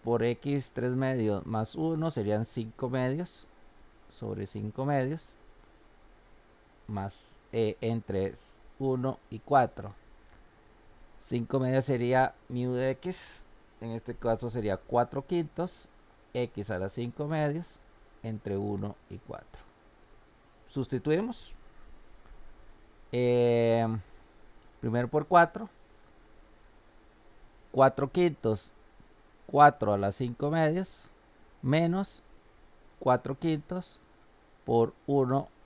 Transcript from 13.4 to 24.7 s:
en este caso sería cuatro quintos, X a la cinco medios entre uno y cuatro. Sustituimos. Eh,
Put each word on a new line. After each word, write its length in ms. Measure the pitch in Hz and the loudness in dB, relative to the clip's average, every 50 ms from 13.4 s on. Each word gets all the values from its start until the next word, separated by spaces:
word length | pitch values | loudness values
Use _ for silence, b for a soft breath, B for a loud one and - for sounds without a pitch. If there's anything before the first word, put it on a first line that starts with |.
| - - - - - - _ - | -20 -20 -20 -20 -20 -20 _ -14
en 120 | 110 113 | -12 -10
este 220 | 113 113 - - 120 | -10 -10 -8 -10 -10
caso 360 | - - 117 113 113 123 120 | -4 0 0 0 0 -2 -6
sería 260 | 107 123 104 104 95 | -4 -2 -2 -2 -2
cuatro 500 | - - - 123 120 123 - - 139 135 | -2 -4 0 2 2 2 2 -2 -8 -4
quintos, 640 | - 175 170 165 151 - - 175 180 - - - - _ - - - - _ - _ - | -2 -2 -2 -2 -2 -4 -6 -6 -6 -6 -14 -20 -20 _ -20 -20 -20 -20 _ -18 _ -4
X 360 | 123 123 117 - 101 101 107 | -4 -4 -4 -4 -8 -6 -6
a 80 | 104 | -4
la 120 | 90 95 98 | -4 -4 -4
cinco 380 | - - 120 120 - - 147 | -4 -6 -6 -6 -6 -6 -6
medios 520 | 147 160 156 151 147 143 165 175 - - - - - - - - - - - - | -4 0 0 0 0 -2 -4 -6 -10 -16 -20 -20 -20 -20 -20 -20 -20 -20 -12 -10
entre 340 | 113 110 101 - 101 101 | -8 -8 -8 -6 -4 -4
uno 380 | 98 101 104 101 95 101 104 101 - - - | -4 -2 -4 -4 -4 -6 -8 -10 -12 -18 -18
y 100 | 98 - | -18 -18
cuatro. 420 | - - - - - - - - - - _ _ _ - _ - - - - - - - _ _ _ _ - - - | -16 -14 -16 -16 -16 -18 -20 -20 -20 -20 _ _ _ -20 _ -20 -20 -20 -20 -20 -20 -20 _ _ _ _ -20 -20 -20
Sustituimos. 840 | - - 139 123 - - 120 - 151 156 180 220 247 233 - - - - - - - - - - - - - - - - - - - - - - - - - - - - - - - - - - - - | -10 -8 -6 -6 -4 -4 -4 0 0 0 0 0 -4 -8 -12 -14 -18 -20 -20 -20 -20 -20 -20 -20 -20 -20 -20 -20 -20 -20 -20 -20 -20 -20 -18 -18 -18 -20 -20 -20 -20 -20 -20 -20 -20 -20 -20 -14 -6 -2
Eh, 760 | 123 123 123 123 123 120 120 117 117 117 117 113 117 113 110 110 107 B B B B B B B B - - - - - - | 0 2 4 4 4 4 4 4 4 4 4 4 4 2 0 -2 -4 B B B B B B B B -20 -20 -20 -20 -20 -20